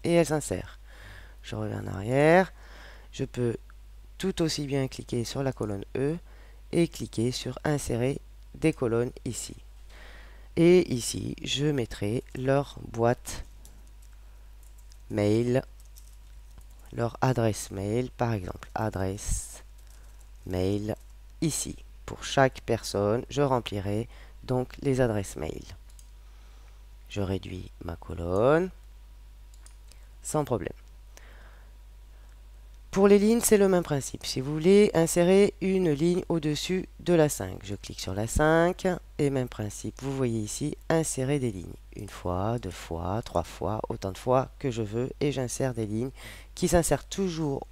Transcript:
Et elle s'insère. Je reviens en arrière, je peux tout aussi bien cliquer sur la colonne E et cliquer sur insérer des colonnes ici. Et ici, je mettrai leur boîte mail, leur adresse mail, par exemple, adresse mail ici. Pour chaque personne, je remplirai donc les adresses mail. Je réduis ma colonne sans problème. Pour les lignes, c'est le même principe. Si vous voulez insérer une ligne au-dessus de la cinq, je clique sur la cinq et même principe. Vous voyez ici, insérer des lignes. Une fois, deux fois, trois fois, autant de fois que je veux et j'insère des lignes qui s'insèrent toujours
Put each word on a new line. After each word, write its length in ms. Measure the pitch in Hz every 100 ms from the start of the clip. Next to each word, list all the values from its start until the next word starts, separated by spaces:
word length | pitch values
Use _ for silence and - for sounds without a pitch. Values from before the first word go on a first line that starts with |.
| -
Et 80 |
elle 120 | 170 151
s'insère. 540 | 151 - 92 92 - - - - - - -
Je 120 | - 113
reviens 280 | 107 104
en 40 | 101
arrière, 680 | 95 104 131 151 175 185 - - - - - -
je 140 | - 131
peux 320 | - 120 107 - - - - - -
tout 240 | 190 185
aussi 260 | 165 - 143
bien 200 | 139 131
cliquer 380 | - 120 123 113
sur 180 | 135
la 80 | 139
colonne 340 | - 107 98 - -
E 200 | 139 170 - - - - -
et 160 | - 170
cliquer 440 | - 117 - 117
sur 280 | 123 131 123 165
insérer 560 | 147 - 120 123 143 - - - 139
des 160 | 156
colonnes 400 | 156 120 113 123 - -
ici. 320 | 113 - - - - - - - - - - - -
Et 380 | 170 180 -
ici, 420 | 123 - - 104 -
je 220 | - 131 147
mettrai 580 | 143 113 - 104 120 - -
leur 440 | 127 139 139 - 117
boîte 540 | 113 117 123 - - - - - - - - - - - - - - - - - - -
mail, 520 | 107 104 110 120 127 - - - - - - - - - - - - -
leur 240 | - 117 -
adresse 500 | 131 123 113 104 -
mail, 380 | 95 98 113 127
par 200 | - 120
exemple, 360 | 110 87 - - -
adresse 880 | 107 92 95 101 - - - - - - - - - - - - -
mail 500 | 90 92 104 107 - - - - -
ici. 340 | 165 - - - - - -
Pour 180 | -
chaque 380 | - - 135 -
personne, 600 | - 113 - 101 104 113 -
je 140 | 123
remplirai 640 | 143 127 113 101 95 104 117 - - -
donc 300 | - 127 127 -
les 180 | 139 131
adresses 360 | 123 104 98 -
mail. 280 | 76 - - - - - - - - - - - - - - - -
Je 120 | 104
réduis 500 | 95 95 92 92 92 - 85
ma 100 | 85
colonne 760 | - 85 85 92 123 156 185 - - - - - - - - - - - - - - -
sans 220 | - 151 143
problème. 280 | 117 82 - - - - - - - - - - - - - - - - - - - - - -
Pour 180 | 196 202
les 120 | 202
lignes, 220 | 208 233
c'est 180 | - 208
le 100 | 196
même 140 | 180
principe. 420 | 170 143 - - -
Si 160 | -
vous 100 | 131
voulez 380 | 156 160 202 208 -
insérer 580 | 165 - 175 190 202 -
une 300 | 190 190 180
ligne 320 | 143 170 180 -
au-dessus 600 | 170 151 147 - 185 - -
de 120 | -
la 160 | 175 151
cinq, 300 | - 92 92
je 120 | 95 101
clique 260 | - -
sur 140 | - 92
la 100 | 113
cinq 640 | - 151 160 170 180 185 180 - -
et 100 | 147
même 180 | 135 123
principe. 540 | - 104 - 110 -
Vous 140 | 135 135
voyez 240 | 127 113
ici, 360 | 104 - 147 - -
insérer 480 | 165 156 - 131 147
des 140 | 123
lignes. 240 | 95 87 - - -
Une 140 | 101
fois, 480 | - - 90 101 120
deux 140 | 98
fois, 500 | 87 - 82 87 104
trois 200 | - -
fois, 360 | - - 85 107 -
autant 220 | 113 98
de 60 | 92
fois 320 | - 127 131 -
que 140 | 139
je 100 | 113
veux 300 | 107 113 127 -
et 120 | 151
j'insère 440 | 131 123 - 131 117
des 100 | 107
lignes 240 | 107 131 - - - - -
qui 120 | 180
s'insèrent 380 | 175 160 143 -
toujours 600 | - 190 160 151 139 -